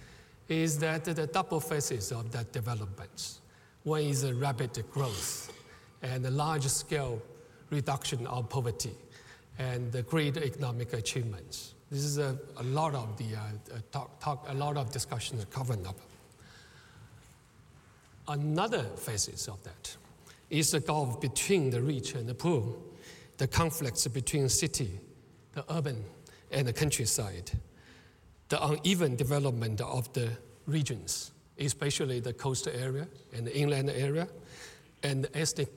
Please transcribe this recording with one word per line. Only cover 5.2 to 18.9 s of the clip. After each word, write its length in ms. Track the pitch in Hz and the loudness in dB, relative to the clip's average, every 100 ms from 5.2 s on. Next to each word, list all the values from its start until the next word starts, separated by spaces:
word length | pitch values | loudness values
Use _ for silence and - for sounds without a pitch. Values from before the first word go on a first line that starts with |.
| - - - - - - - - | -4 -6 -8 -14 -18 -20 -20 -8
and 200 | 127 127 127 | -4 -2 0
a 20 | |
large-scale 880 | 139 151 151 131 - - 151 127 110 - - - - - | 2 2 2 2 0 0 -2 0 -4 -8 -18 -20 -16 -4
reduction 560 | 147 139 135 - 123 120 | -2 2 0 0 -2 -2
of 200 | 123 113 | -4 -2
poverty 460 | 135 117 - 113 - - - - - - - | 0 0 -2 -4 -8 -16 -20 -20 -20 -12 -6
and 340 | 127 123 120 | -2 -2 -2
the 120 | 127 | -2
great 340 | 113 160 147 156 | 2 4 4 2
economic 560 | 139 - 127 117 117 | 0 0 -2 -2 -2
achievements. 800 | 117 - 131 117 98 - - - - - | -2 0 0 -2 -4 -8 -12 -12 -16 -6
This 140 | 139 | -2
is 160 | 147 143 | 0 2
a, 180 | 139 131 - - | 2 0 -6 -6
a 60 | 123 | 0
lot 280 | 147 160 | 2 2
of 240 | 139 110 104 | 0 -2 -4
the, 180 | 113 107 | -4 -4
uh, 40 | 107 107 - | -4 -8 -8
uh, 60 | 120 - | -10 -6
talk, 280 | 139 - - | -6 -6 -6
talk, 260 | 151 131 143 | -4 -2 -2
a 60 | |
lot 240 | 139 147 143 | -2 0 0
of 140 | 113 | 0
discussions 520 | 120 - 117 - 117 101 | -2 -4 -4 -4 -4 -4
covered 420 | 131 127 107 90 | -2 0 -2 -4
up. 100 | 95 - - - - - - - - - - - - - - - - - - - - - - - | -10 -14 -20 -20 -20 -20 -20 -20 -20 -20 -20 -20 -20 -20 -20 -20 -20 -20 -20 -20 -20 -20 -12 -4
Another 560 | 143 151 160 220 190 | 0 2 2 4 2
faces 640 | 107 | 0